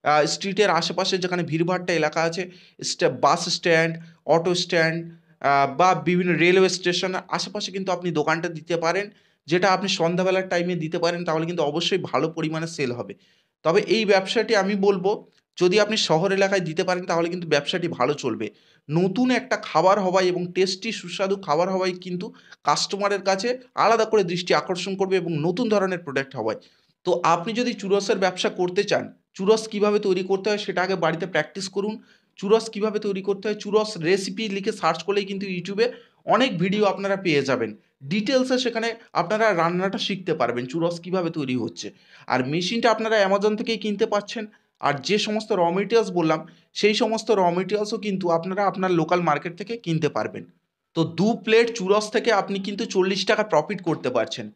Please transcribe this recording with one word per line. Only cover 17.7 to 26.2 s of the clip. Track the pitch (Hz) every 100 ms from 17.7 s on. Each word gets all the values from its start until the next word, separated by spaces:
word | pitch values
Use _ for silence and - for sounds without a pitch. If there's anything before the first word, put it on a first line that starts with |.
| 180 165
ভালো | 165 127
চলবে। | 143 131 107 107 _ _ _ -
নতুন | 156 190 190 254
একটা | 247 - 214
খাবার | - 156 180 208
হওয়ায় | 185 185 185
এবং | 180 180
টেস্টি | 185 190 - 226
সুস্বাদু | - 175 - 196 196
খাবার | 180 147 185
হওয়ায় | 190 185
কিন্তু | 180 185 180 220 - _ -
কাস্টমারের | - 151 - 202 202 202
কাছে | 190 190 240 254 -
আলাদা | - 175 226
করে | 220 220
দৃষ্টি | 180 175 180
আকর্ষণ | 160 - 180 185 190
করবে | 190 185
এবং | 170 156
নতুন | 160 180 233
ধরনের | 208 190 175
প্রোডাক্ট | 175 135